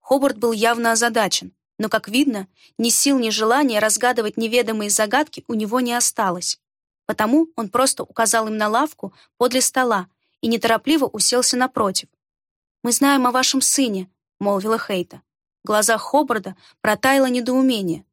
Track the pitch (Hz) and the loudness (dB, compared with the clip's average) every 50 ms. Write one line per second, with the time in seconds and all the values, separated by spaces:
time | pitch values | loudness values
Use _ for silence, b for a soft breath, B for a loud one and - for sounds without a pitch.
0 | _ - 262 277 269 277 233 208 233 233 226 208 220 233 247 233 233 233 226 226 | _ 0 0 2 2 0 0 0 -2 -2 0 2 2 0 2 2 0 0 2 2
1 | 233 233 220 233 208 180 - - 180 185 _ _ _ _ _ - 214 - - - | 0 0 2 0 0 0 -2 -4 -6 -10 _ _ _ _ _ -8 -4 -2 -2 -2
2 | - 196 208 254 294 285 220 202 190 b b b b b b - 226 233 - - | -2 -2 0 0 0 0 0 -4 -8 b b b b b b -4 -2 0 0 2
3 | - 277 277 262 233 220 208 214 220 220 240 277 302 254 226 208 214 220 - - | 2 2 2 2 0 -2 -2 0 2 2 4 4 2 2 2 2 0 0 0 2
4 | 247 247 247 247 220 214 - 226 226 220 233 247 240 214 220 214 208 208 214 - | 0 0 0 0 -2 -4 -4 -4 -4 0 0 0 0 0 -2 -4 -2 -2 0 0
5 | 214 208 226 269 302 - - - _ - 233 214 220 202 226 254 247 240 240 240 | 0 0 0 0 -2 -2 -8 -18 _ -6 -4 -4 -4 -2 -2 -2 -2 0 -2 -2
6 | 240 - - - 214 190 175 180 175 - - _ _ _ _ _ _ _ _ _ | -2 -2 -2 -2 -2 -2 -2 -4 -6 -8 -8 _ _ _ _ _ _ _ _ _
7 | _ - - - 214 214 254 311 330 320 _ - 226 190 - 240 269 269 - - | _ -8 -2 -2 0 2 4 2 2 0 _ -8 -8 -2 0 0 2 2 0 -4
8 | - _ - - 226 220 233 226 220 220 214 214 208 214 214 240 294 302 - _ | -8 _ -2 -2 0 2 2 0 0 -2 -4 -2 -2 0 0 0 0 -2 -4 _
9 | - 196 b b b b b _ 247 254 240 262 247 - - 262 254 240 220 190 | -14 -14 b b b b b _ 0 2 2 2 0 0 0 0 0 2 0 -2
10 | 180 _ _ _ _ _ _ _ - 226 233 226 - 226 226 220 - 262 320 311 | -2 _ _ _ _ _ _ _ -2 -2 -2 0 2 2 0 0 2 0 2 2
11 | 277 - - 214 - - 247 247 247 - 262 247 254 247 _ 226 214 190 190 - | 2 -2 -2 -2 -2 0 0 0 0 0 0 0 -2 -2 _ -2 -2 -2 -2 -4
12 | - _ _ _ _ _ _ _ _ _ _ _ _ _ _ _ - 240 226 - | -8 _ _ _ _ _ _ _ _ _ _ _ _ _ _ _ -4 -4 0 2
13 | 277 277 277 269 254 247 240 254 254 - - 269 - - - 285 269 233 202 190 | 2 4 4 4 2 2 2 2 0 0 0 0 0 0 2 0 0 0 -2 -6
14 | 185 _ _ _ _ _ _ _ 202 202 202 190 190 214 226 220 - - 202 180 | -6 _ _ _ _ _ _ _ -2 0 0 0 0 0 -2 -2 -2 -4 -4 -4
15 | 175 _ - - _ _ _ _ _ _ _ _ _ - 214 214 208 220 226 214 | -4 _ -12 -20 _ _ _ _ _ _ _ _ _ 0 0 2 2 2 0 0
16 | - - - 285 302 262 240 220 185 190 185 b b b b b - 214 214 202 | -2 0 0 0 2 0 -2 -4 -4 -8 -16 b b b b b -2 -2 -2 2
17 | - 262 269 277 269 254 247 247 233 247 254 262 262 262 240 214 190 175 165 - | 2 2 4 4 2 2 0 -2 -2 0 0 2 2 2 2 0 -2 -4 -6 -6
18 | - _ | -10 _